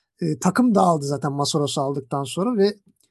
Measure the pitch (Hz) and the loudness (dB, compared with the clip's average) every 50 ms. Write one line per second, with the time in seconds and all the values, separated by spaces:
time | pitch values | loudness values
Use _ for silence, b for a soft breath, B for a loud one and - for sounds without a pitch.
0 | _ _ _ - 180 156 151 - - 185 - 254 247 247 196 196 190 175 165 147 | _ _ _ -6 -4 -4 -2 0 0 0 2 2 4 4 4 4 4 4 2 2
1 | 143 139 143 123 151 143 139 143 143 - - 156 147 131 - 151 135 139 143 143 | 0 -4 -4 -4 -4 -4 -2 -2 -2 0 0 0 0 0 -2 -2 -2 -2 -4 -6
2 | - - 151 139 143 123 - 170 196 247 247 196 196 208 208 - _ _ _ _ | -6 -6 -6 -6 -6 -6 -4 -4 -4 -2 0 2 2 0 0 -4 _ _ _ _
3 | _ b | _ b